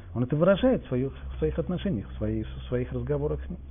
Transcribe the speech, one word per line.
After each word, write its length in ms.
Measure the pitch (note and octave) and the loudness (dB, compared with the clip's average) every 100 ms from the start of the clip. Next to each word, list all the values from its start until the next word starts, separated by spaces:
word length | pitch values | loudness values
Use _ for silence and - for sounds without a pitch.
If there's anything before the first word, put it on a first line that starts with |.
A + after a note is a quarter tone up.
| - | -6
он 100 | A2+ | -2
это 120 | B2 D3+ | 0 6
выражает 480 | E3+ G3 C4 A3+ | 6 6 6 4
в 40 | - | 0
своих, 240 | B2+ C3+ - - | -2 -2 -4 -8
в 40 | - | -2
своих 200 | D#3 D#3+ | 0 0
отношениях, 520 | F3 F3+ G3+ A#2 - | -2 -2 0 -2 -4
в 80 | - | -4
своих, 280 | G#2+ A2 A2+ | -2 -2 -4
в 220 | - - | -8 -4
своих 240 | B2 A#2+ | -2 -2
разговорах 480 | B2+ B2 C#3+ D3+ D3 - | -2 -2 0 0 -2 -4
с 40 | |
ним. 100 | F3 - | -8 -10